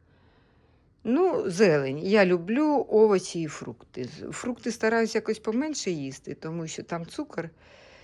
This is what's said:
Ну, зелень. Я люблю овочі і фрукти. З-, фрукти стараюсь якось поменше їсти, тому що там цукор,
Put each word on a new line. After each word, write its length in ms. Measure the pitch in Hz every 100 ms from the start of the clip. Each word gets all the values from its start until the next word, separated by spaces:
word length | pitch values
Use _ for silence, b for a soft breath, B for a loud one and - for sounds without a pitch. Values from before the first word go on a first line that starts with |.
| b b b b b b b b b _
Ну, 460 | 220 269 370 302 -
зелень. 480 | 170 208 151 135 143
Я 280 | 175 208 185
люблю 600 | 180 170 240 302 285 -
овочі 520 | 214 220 196 185 170
і 60 | 156
фрукти. 580 | - 123 113 - -
З-, 260 | 123 - -
фрукти 380 | - 240 247 240
стараюсь 440 | 220 220 226 226
якось 240 | 226 220 220
поменше 520 | - 226 311 294 208
їсти, 440 | 165 135 135 -
тому 320 | 143 160 170 160
що 160 | -
там 240 | - 170 170
цукор, 440 | - 294 - 165 B B B B B